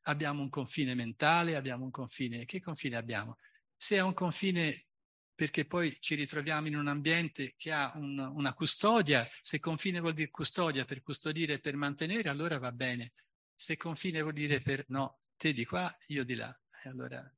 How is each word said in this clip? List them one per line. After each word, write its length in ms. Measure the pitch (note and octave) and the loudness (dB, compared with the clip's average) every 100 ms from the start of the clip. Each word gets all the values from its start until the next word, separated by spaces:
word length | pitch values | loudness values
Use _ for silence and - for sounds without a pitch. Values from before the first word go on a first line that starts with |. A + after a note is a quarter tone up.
abbiamo 400 | - D3 D3+ D3 | -2 0 0 0
un 60 | C#3 | -2
confine 460 | C#3+ B2+ - C3+ | -2 -4 0 0
mentale, 640 | B2 A#2 A2+ D3+ E3+ E3+ D3+ | 0 -2 2 4 6 4 0
abbiamo 280 | C3+ B2 | -2 -6
un 60 | C3 | -6
confine, 540 | C3 B2 - B2+ A#2 | -6 -8 -4 -4 -4
che 160 | A#2+ F#3+ | -8 -8
confine 360 | F3 D3+ C#3 A#2 | -8 -6 -4 -4
abbiamo? 420 | A#2 G#2+ G#2+ - - _ _ | -2 -4 -4 -12 -20 _ _
Se 220 | _ - G3+ | _ 4 6
è 40 | |
un 140 | F#3 | 4
confine 720 | F3+ F3+ - G3 F3 D#3 - _ _ _ _ _ | 2 0 2 2 4 2 0 _ _ _ _ _
perché 320 | - D3+ - C#3+ | -4 -2 0 0
poi 280 | F3 E3 - | 2 0 0
ci 140 | - | -2
ritroviamo 520 | D3+ C#3+ D#3 C#3+ D#3 D#3 | 0 0 -2 0 0 0
in 100 | D3 | 0
un 100 | C#3+ | 0
ambiente 680 | C#3+ D3 E3 D#3+ - C3 _ | 0 2 2 0 -4 -8 _
che 120 | D#3 | -4
ha 220 | D#3 C3+ D3+ | 0 -2 -2
un, 220 | C#3+ C#3 | -6 -4
una 360 | C3+ D3 C#3+ | -4 -2 -2
custodia, 760 | - D#3+ - G#3 A#3 D3+ C3+ A#2 - | 2 2 6 6 6 6 4 2 -4
se 180 | - D3+ | -2 -2
confine 400 | E3 D#3 G3 F3+ | -2 -2 -2 0
vuol 140 | E3 | -2
dire 160 | D#3 D3+ | 0 -4
custodia 560 | - D3 - E3+ C3+ B2 | 0 0 2 0 0 -2
per 160 | C3+ | -6
custodire 520 | - C#3+ D#3 D#3 D#3+ | -6 -4 -2 -2 0
e 40 | C#3 | 0
per 180 | D3+ C#3+ | -2 -2
mantenere, 540 | C#3+ C#3+ D#3 A3 F3+ | -2 -2 -2 0 0
allora 280 | C#3+ E3 D3 | -2 -2 -2
va 140 | B2 | -4
bene. 400 | B2 C3 B2 A#2+ _ _ _ _ | -2 -2 -2 -6 _ _ _ _
Se 220 | - - D#3 | -4 -2 -2
confine 460 | E3+ D#3 F#3 D#3+ | -4 -2 -2 0
vuol 100 | D#3 | -2
dire 300 | D3 D3 C#3+ | 0 2 2
per 220 | C#3+ C#3 C#3+ | 2 -2 -2
no, 320 | C3+ C3+ - _ _ | -2 -2 -6 _ _
te 160 | D#3+ | 0
di 140 | C3 A2+ | 0 0
qua, 280 | F3+ F3+ - _ | -2 -2 -6 _
io 180 | C#3+ | -4
di 100 | B2+ | -2
là, 240 | A#2 A2+ B2+ _ - | -4 -6 -12 _ -18
e 60 | C3 | -14
allora 340 | B2+ B2+ B2+ C3+ | -10 -10 -10 -14